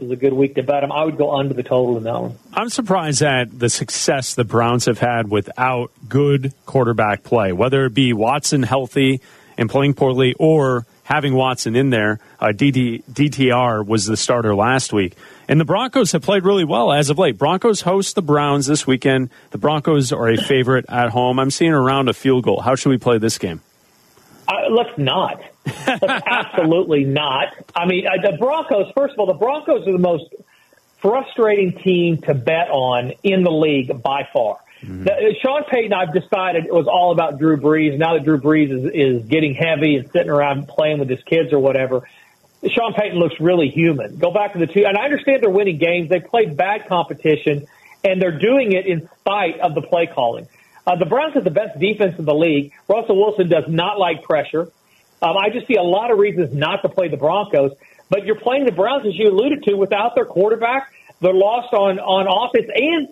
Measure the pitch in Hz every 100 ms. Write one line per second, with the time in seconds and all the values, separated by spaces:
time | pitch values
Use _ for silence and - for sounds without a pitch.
0 | 127 123 135 131 139 143 131 143 139 147
1 | 160 151 143 143 139 123 123 127 123 120
2 | 113 120 120 117 _ - 233 - 220 185
3 | 160 135 151 131 120 123 120 - 113 -
4 | - 143 123 - 113 113 117 120 127 110
5 | 120 117 107 104 - - 127 127 120 -
6 | 110 131 143 139 135 - - 135 117 113
7 | 107 101 - 120 98 90 120 135 131 113
8 | 131 110 113 143 - 151 117 135 127 143
9 | 135 131 - - - - 110 139 143 139
10 | 139 127 131 - 160 160 135 123 117 _
11 | - 147 143 131 131 127 117 117 139 117
12 | 107 107 - - 110 104 143 131 123 117
13 | - 127 147 123 131 120 123 110 101 110
14 | 98 107 - 123 113 101 110 131 - 104
15 | 90 - - - - 156 151 185 254 269
16 | 208 170 - 202 180 202 156 202 220 147
17 | 143 147 180 101 143 185 240 208 170 196
18 | 190 - 156 147 147 143 135 151 - 131
19 | 143 - 127 - _ - 151 151 147 147
20 | 127 117 117 113 - 135 127 131 - 123
21 | 120 117 123 127 135 - 170 151 127 135
22 | 131 107 135 127 113 98 104 131 151 131
23 | 127 117 110 - 92 80 - _ _ _
24 | _ _ _ - - 196 - 226 233 -
25 | 135 165 175 - - _ - - 143 233
26 | 285 254 - 247 190 202 160 165 175 147
27 | 139 139 147 135 143 - - - 180 185
28 | 190 190 202 165 247 311 302 208 190 -
29 | 277 - 185 160 226 302 294 262 175 185
30 | 180 165 - - - _ _ _ _ _
31 | 196 247 269 - 220 208 185 180 190 180
32 | 175 160 - 139 117 160 170 147 127 123
33 | 123 - 196 190 180 156 156 143 127 131
34 | 135 139 135 139 110 - - - 101 92
35 | 185 196 214 - 262 285 285 254 220 196
36 | 180 180 - 196 185 170 165 175 143 180
37 | 180 170 160 143 156 151 139 156 156 139
38 | 165 165 143 156 135 156 147 131 135 170
39 | 135 123 110 156 156 135 165 151 156 143
40 | 123 175 165 147 143 139 139 - 156 151
41 | 131 127 - 165 135 143 135 135 131 127
42 | - - _ _ _ _ - - 226 196
43 | 208 175 165 - 160 180 143 139 165 143
44 | 107 170 170 185 202 185 160 196 202 202
45 | 269 294 - 269 220 185 202 156 170 175
46 | 160 175 170 233 180 143 185 208 - 180
47 | 160 - 160 151 156 143 143 _ - -
48 | 196 185 185 151 208 269 240 185 190 170
49 | - _ - 202 180 165 175 156 139 175
50 | 170 - 120 117 113 _ _ _ - 175
51 | 175 240 311 294 180 160 214 143 190 208
52 | 196 - 156 147 165 147 143 - - 208
53 | 220 190 208 202 180 160 143 165 180 208
54 | 180 165 - 156 139 156 175 - _ _
55 | _ _ 170 185 202 226 - 220 175 185
56 | 240 214 208 175 151 143 151 190 185 -
57 | 175 147 143 185 202 151 139 - _ _
58 | _ 196 196 214 - 262 262 170 202 269
59 | 208 170 214 190 262 285 208 202 196 202
60 | 226 240 233 165 208 226 233 262 269 -
61 | - _ 175 185 202 240 240 214 196 190
62 | 196 190 190 185 240 247 214 208 285 330
63 | 277